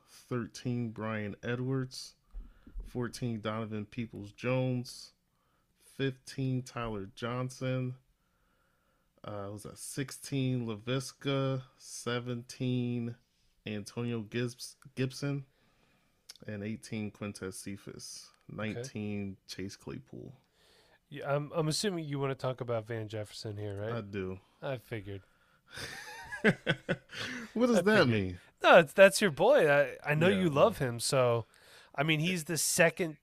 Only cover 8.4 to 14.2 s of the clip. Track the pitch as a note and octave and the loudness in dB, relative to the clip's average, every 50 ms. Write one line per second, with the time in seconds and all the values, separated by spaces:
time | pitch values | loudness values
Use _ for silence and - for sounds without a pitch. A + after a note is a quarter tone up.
8.4 | _ _ _ _ _ _ _ _ _ _ _ _ _ _ _ _ - - G#2 G2+ | _ _ _ _ _ _ _ _ _ _ _ _ _ _ _ _ -12 -10 -8 -8
9.4 | G2 G2 G#2+ G2+ - - - - - - - - C3+ - - - - - C#3 C3+ | -8 -8 -10 -10 -12 -14 -14 -14 -14 -8 -6 -6 -6 -6 -8 -14 -10 -4 -2 -2
10.4 | C3 B2+ B2+ B2 A#2 A2+ G#2+ G#2 A2 B2+ C3 C#3 C3+ - - _ - C#3 C#3 C3+ | 0 0 0 -2 -2 -4 -6 -6 -4 -2 -2 -2 -4 -6 -10 _ -4 -2 0 0
11.4 | C3+ C3+ C3+ C3 C3 - _ _ - - - - - A#2 A#2+ B2 A#2+ B2 B2 A#2+ | 0 0 -2 -4 -6 -10 _ _ -18 -16 -16 -8 -4 -4 -4 -2 -4 -4 -6 -8
12.4 | A#2+ - - - C3 B2+ B2+ B2 A#2+ A#2+ A#2+ A#2+ A#2 A#2+ A#2 - _ _ _ _ | -8 -12 -8 -4 -2 0 0 0 0 -2 -2 -2 -4 -6 -8 -12 _ _ _ _
13.4 | _ _ _ _ - A2 G#2+ G#2 G2+ - - A#2+ A#2+ A#2+ A#2+ A2+ | _ _ _ _ -10 -8 -8 -6 -8 -8 -8 -6 -4 -4 -4 -4